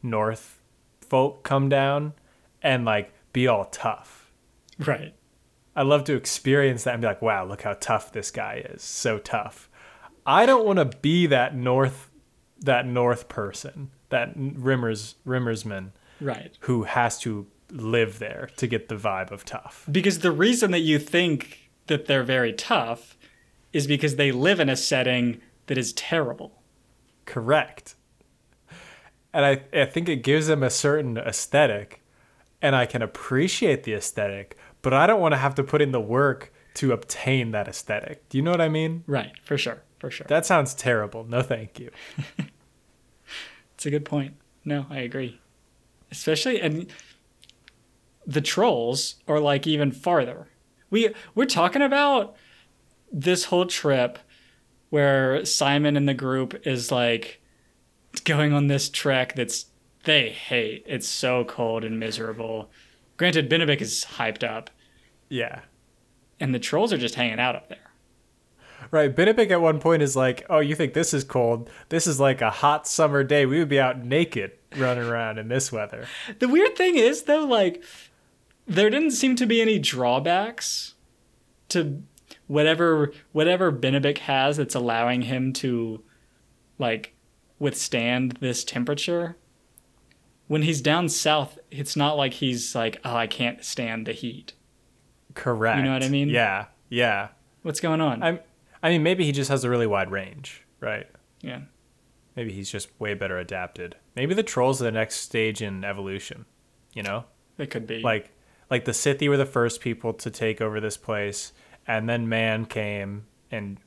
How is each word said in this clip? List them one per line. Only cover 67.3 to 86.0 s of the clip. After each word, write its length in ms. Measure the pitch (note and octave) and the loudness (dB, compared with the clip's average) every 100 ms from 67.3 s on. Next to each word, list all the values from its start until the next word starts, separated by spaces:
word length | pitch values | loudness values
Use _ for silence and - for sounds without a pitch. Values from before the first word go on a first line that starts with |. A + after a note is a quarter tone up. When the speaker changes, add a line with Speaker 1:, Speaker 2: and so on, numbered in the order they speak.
| A2+ | 0
Speaker 2:
out 160 | B2 A#2+ | -2 -2
up 140 | - | -10
there. 80 | - - _ _ _ _ _ _ _ - - - | -20 -20 _ _ _ _ _ _ _ -20 -20 -2
Speaker 1:
Right. 220 | D#3 D3 A#2+ | 2 4 4
Benebek 360 | F#3+ A3 G#3 | 4 6 4
at 100 | F3 | 6
one 180 | E3 D#3 | 4 4
point 220 | E3 D#3+ | 4 4
is 140 | C#3+ C3 | 4 2
like, 300 | C3 B2 - | 2 0 2
"Oh, 100 | D#3+ | 2
you 140 | C#3+ | 4
think 200 | D#3 D3+ | 2 0
this 200 | D#3 E3 | 0 0
is 100 | C#3+ C3 | 0 0
cold? 440 | C3 A#2 A#2 A#2+ - - | 0 2 0 -4 -18 -4
This 180 | E3 D#3+ | 0 0
is, 120 | C#3 | 2
like, 220 | C#3 C3 | 2 4
a 80 | A2 | 0
hot 380 | - D3 D3+ - | 2 2 2 0
summer 360 | - D#3 C#3+ | 2 4 4
day. 220 | C3+ D3 C3+ | 4 4 4
We 140 | D3+ | 2
would 80 | D#3 | 2
be 100 | C#3 | 2
out 240 | C3 B2+ | 2 0
naked 500 | B2 D3 E3 A#2 F#2+ - _ C#3 | 0 0 0 -2 -8 -12 _ -2
running 260 | B2+ B2 | 0 0
around 340 | A#2 A#2 A2+ A2 | -2 -2 -4 -6
in 120 | A2 | -4
this 200 | B2+ - | -2 -2
weather." 360 | A2+ G#2 A#2 A#2+ - - G#3 | -6 -8 -10 -14 -12 -14 -2
Speaker 2:
The 80 | B3 | 2
weird 280 | D4+ A4 C5 | 4 4 4
thing 180 | F#4 E4 | 2 6
is, 280 | A3+ - | 4 4
though, 200 | - D#4 D4 | 2 2 4
like, 380 | A#3 F#3 F3 - - - _ _ _ _ _ - | 4 4 0 -14 -20 -20 _ _ _ _ _ -4
there 240 | F3 G#3+ | 2 4
didn't 220 | C4 D#4+ | 4 0
seem 240 | B3 C4+ B3 | 2 0 2
to 100 | A#3+ | 2
be 160 | A3+ | 2
any 160 | A3 G3+ | 2 2
drawbacks 1160 | C#3+ B2+ B2 B2+ D#3 F3+ G#3+ A#3 - - - - _ _ _ _ _ _ _ | 0 0 2 2 2 0 0 -6 -6 -6 -8 -16 _ _ _ _ _ _ _
to 340 | F3 D3+ C#3+ - _ _ - - | -2 -2 -6 -12 _ _ -20 -2
whatever, 640 | D3 D3+ D#3+ E3+ D#3+ C#3+ - _ | 2 4 4 4 4 2 -4 _
whatever 360 | D#3 D#3+ F3+ F3+ | 0 2 4 2
Benebek 480 | C3+ C3 C#3 C#3+ C#3+ | 2 0 2 0 -2
has 380 | - C3+ C#3 D3 | 0 2 2 0
that's 180 | C#3 B2+ | -2 -2
allowing 480 | A#2+ A#2 A#2+ B2 | 0 2 2 0
him 280 | A#2 C3 C3 | -2 -2 -2
to, 480 | C3 C3 A#2+ A2+ G#2+ | -2 -2 -2 -4 -8